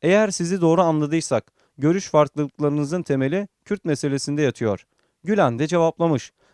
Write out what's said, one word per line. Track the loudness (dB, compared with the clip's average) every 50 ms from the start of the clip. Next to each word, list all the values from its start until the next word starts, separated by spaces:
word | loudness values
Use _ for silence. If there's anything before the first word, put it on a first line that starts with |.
"Eğer | 0 2 2 4 2 0
sizi | -2 -4 -4 -4 -2 0
doğru | 2 2 4 4
anladıysak, | 2 2 2 0 0 -2 -2 -4 -2 -2 -2 -2 -4 _ _ _ _ _ _ -2
görüş | 0 0 0 0 -2 0
farklılıklarınızın | 2 2 2 2 0 -4 -6 -6 -6 -4 -2 -2 -2 -2 -2 -4 -4 -4 -4
temeli | -2 -2 -2 -2 -2 -2 -4 -6 -6 _ _ _
Kürt | -8 -8 -6 -2
meselesinde | -2 -2 -2 -2 -2 -4 -4 -4 -4 -2 0
yatıyor." | 0 0 -2 -2 -2 -2 -2 -4 _ _ _ _ _ _ _ _ -6
Gülen | -2 0 2 2 2 2 0
de | -2 0
cevaplamış, | 0 2 2 0 0 0 0 0 0 0 -2 -6 _ _ _ _